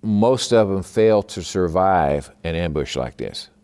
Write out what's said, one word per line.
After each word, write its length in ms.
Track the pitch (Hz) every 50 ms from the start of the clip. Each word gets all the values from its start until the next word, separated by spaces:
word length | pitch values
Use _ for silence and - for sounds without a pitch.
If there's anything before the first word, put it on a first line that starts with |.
| -
most 500 | 110 104 104 107 120 131 123 - - 120
of 160 | 113 107 98
them 140 | 98 95 90
fail 400 | - - 110 110 110 110 104 98
to 200 | - - - 87
survive 880 | - - 98 92 87 80 90 92 95 95 90 80 71 71 73 71 - - _ _
an 120 | 85 82
ambush 420 | 82 87 85 76 76 71 - -
like 200 | - 62 62 -
this. 320 | - 58 50 50 - - - _ _